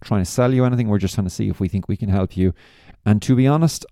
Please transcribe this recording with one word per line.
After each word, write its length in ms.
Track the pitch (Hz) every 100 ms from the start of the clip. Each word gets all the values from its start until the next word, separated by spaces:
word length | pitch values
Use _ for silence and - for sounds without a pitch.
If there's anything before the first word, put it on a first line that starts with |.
trying 220 | - 104
to 60 | 90
sell 240 | - 123
you 120 | 131 127
anything. 240 | 123 113
We're 80 | 104
just 160 | 92
trying 140 | - 92
to 60 |
see 160 | - 104
if 100 | 90
we 80 | 95
think 200 | 98 -
we 100 | 101
can 120 | 101
help 260 | 98 92 92
you. 180 | 92 - - _ - - 104
And 160 | 104
to 140 | - 127
be 100 | 131
honest, 400 | 147 165 - -